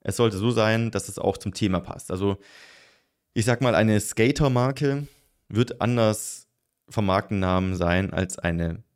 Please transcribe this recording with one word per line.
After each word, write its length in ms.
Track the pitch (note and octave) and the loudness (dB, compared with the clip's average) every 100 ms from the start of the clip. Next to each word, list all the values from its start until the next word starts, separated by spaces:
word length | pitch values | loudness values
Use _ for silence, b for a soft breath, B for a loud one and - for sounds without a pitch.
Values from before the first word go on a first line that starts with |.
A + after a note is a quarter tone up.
es 160 | - G2+ | -8 0
sollte 220 | A#2 F#2+ | 0 2
so 120 | A2 | 0
sein, 400 | A#2 G#2+ A2+ A#2 | 2 2 2 0
dass 180 | G2+ - | -4 -8
es 100 | - | -4
auch 180 | G2 - | -4 -2
zum 160 | G2+ | -8
Thema 280 | - G#2 F#2 | -2 0 0
passt. 300 | - - - | -4 -14 -10
Also 280 | F#2 G2+ F#2+ B B B B B B B B _ | -4 -2 -4 B B B B B B B B _
ich 100 | - | -2
sag 160 | A2 A#2+ | 0 2
mal, 140 | B2+ | 2
eine 260 | F2+ A2 G#2 | 4 4 2
Skater-Marke 1040 | - - A#2 D3 D3 B2 B2+ C3+ C#3+ C#3+ C#3+ b b _ _ | 0 0 2 4 2 2 0 0 -2 -2 -6 b b _ _
wird 320 | G#2 A#2 - | 0 0 0
anders 680 | A2+ A#2+ A2 G#2+ - - - _ _ _ _ | 0 2 2 0 -6 -14 -20 _ _ _ _
vom 160 | - | -2
Markennamen 720 | G2 F#2+ - G2+ F#2 F#2 F#2 F#2 | 2 2 0 -2 2 2 0 0
sein 380 | F2 F2+ G2 | 2 2 0
als 240 | F2 F#2 - | -2 -4 -4
eine 440 | E2+ E2+ E2+ E2+ - | -4 -2 -4 -6 -12